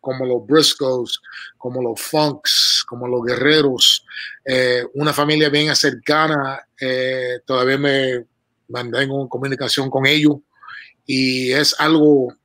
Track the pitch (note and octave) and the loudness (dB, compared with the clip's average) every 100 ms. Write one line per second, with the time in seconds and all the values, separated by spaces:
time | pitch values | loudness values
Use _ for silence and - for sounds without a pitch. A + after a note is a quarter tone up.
0 | - B2+ B2+ B2 G#2 D3+ C#3+ - C3+ B2+ | -8 -6 -2 -2 2 4 4 0 -2 -4
1 | A2+ - - - - _ B2+ B2 B2 A2+ | -4 -10 -12 -18 -20 _ -10 -6 -6 -6
2 | - D#3 D3+ A#2 - - - - - A#2+ | -2 0 0 -2 -2 0 2 0 -2 -8
3 | B2 B2 A#2 B2 C3+ D#3 C#3+ B2+ - - | -4 -2 -2 0 2 4 2 2 2 2
4 | _ - - - - B2+ B2+ B2 A#2+ C#3 | _ -14 -14 -14 -2 0 2 0 -2 -2
5 | D3+ C#3 D3 D3+ D3+ D3 D3+ C#3+ D3 A#2+ | -2 0 0 2 2 2 0 2 0 -2
6 | - D3+ D#3 D3 C3+ C3+ - _ C3+ B2+ | -2 2 2 0 -4 -8 -14 _ -4 -2
7 | C3 C3 B2+ B2 _ C3 B2+ C3+ C#3+ C3+ | -2 -4 -6 -8 _ 0 2 2 2 2
8 | C3 B2 A#2 _ _ _ _ A#2+ B2 A#2+ | 0 -2 -6 _ _ _ _ -10 -6 -2
9 | C3+ C#3 C3 B2 C#3 C3+ C3 - C3+ C3+ | -2 -2 -6 -6 -6 -4 -4 -2 -2 0
10 | C3+ D3+ D3+ C#3+ _ _ - - - _ | 2 4 2 2 _ _ -20 -20 -20 _
11 | - C3 C3 B2+ B2+ C3+ D3 - D3+ D#3+ | -6 -2 0 -2 0 2 2 2 2 4
12 | D3+ C#3+ B2 - | 6 4 2 -6